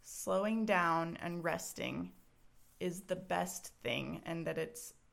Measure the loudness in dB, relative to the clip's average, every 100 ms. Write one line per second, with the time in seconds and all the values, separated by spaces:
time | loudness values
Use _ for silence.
0 | -12 -6 0 2 4 2 4 6 6 4
1 | 2 -2 -4 -2 0 0 -2 -4 -4 -2
2 | -6 -8 -20 -20 -20 -20 -20 -4 -4 -4
3 | -4 -4 0 0 0 -2 -10 -8 -2 -2
4 | -2 -6 -4 -2 -2 -2 -4 -6 -14 -16
5 | -20